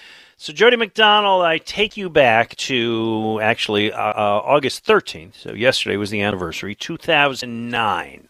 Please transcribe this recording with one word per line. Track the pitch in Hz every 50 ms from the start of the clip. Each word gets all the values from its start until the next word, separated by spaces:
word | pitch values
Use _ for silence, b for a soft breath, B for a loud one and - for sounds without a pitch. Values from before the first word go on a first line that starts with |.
| B B B B B B B B
So, | - -
Jody | 156 151 202 240 247
McDonald, | 233 226 196 - - 220 214 208 214 208 202 190 185 175
I | 165 165 160
take | - - - - 208 214 -
you | - 196 180
back | 156 156 139 123 113 113 117 - -
to, | - - - 135 123 117 117 117 113 113 113 110 110 110 110 110 104 107
actually, | 107 113 - - - 107 104 104 107 -
uh, | 117
uh, | 104 107 107 107 107 104 101 104 -
August | - 135 147 139 127 - - -
thirteenth. | - 220 196 - - - 85 78 - - -
So | - - -
yesterday | 104 110 131 123 - - 101 98 101
was | 104 98
the | 107 104 101
anniversary, | 104 104 92 87 82 80 - - 98 104
two | - - - 170 -
thousand | - - 165 147 143 143 131 117 - 123 117 117 117 120
nine. | 120 120 113 107 95 87 - 71 67 71 71 _